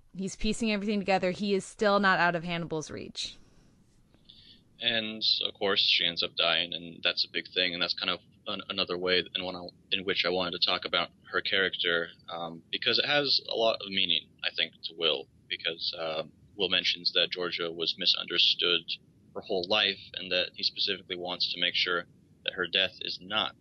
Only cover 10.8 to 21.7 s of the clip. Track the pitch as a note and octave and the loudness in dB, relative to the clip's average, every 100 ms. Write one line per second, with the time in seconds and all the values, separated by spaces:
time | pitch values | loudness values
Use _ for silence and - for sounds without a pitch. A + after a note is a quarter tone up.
10.8 | F2+ F2 E2+ _ - F2+ - G2+ F#2 - | 0 0 -2 _ -6 -4 0 2 2 0
11.8 | F2 E2+ E2+ - - E2+ E2+ E2 - G2 | 2 2 -2 -10 -12 -8 -8 -10 -8 -2
12.8 | B2 A#2 C3+ D3 C#3 - - A2 A2+ - | 0 2 2 2 2 0 0 2 2 2
13.8 | G2 F#2+ F#2 D#2 - _ E2 E2+ E2 - | -2 0 2 0 -2 _ -4 -2 -2 -4
14.8 | - E2 E2 C#2 - _ - F2 E2+ E2 | -12 0 0 0 -4 _ -10 -4 -4 -4
15.8 | - F2 D#2+ D#2 D#2 - - - F#2 F2+ | -6 -4 -4 -4 -6 -14 -16 -2 2 2
16.8 | E2+ F2 F2 F2+ F2 F2+ F2 E2+ E2+ E2+ | 2 0 0 2 2 0 -2 -2 -4 -2
17.8 | E2 - F2 E2+ F2 E2+ - - F2 E2+ | -4 0 2 2 2 4 4 4 4 2
18.8 | E2+ - _ _ - G2+ - F#2+ F2 G#2+ | 0 -10 _ _ -14 -12 -4 -2 2 4
19.8 | G2+ F#2+ - - F#2 F2+ F2+ - G2 - | 4 0 -8 -12 -2 0 0 -2 -4 0
20.8 | G2+ F#2 F2 F2+ F2 F2 - F2 F2 | -2 -2 -6 -6 -4 -2 -2 0 0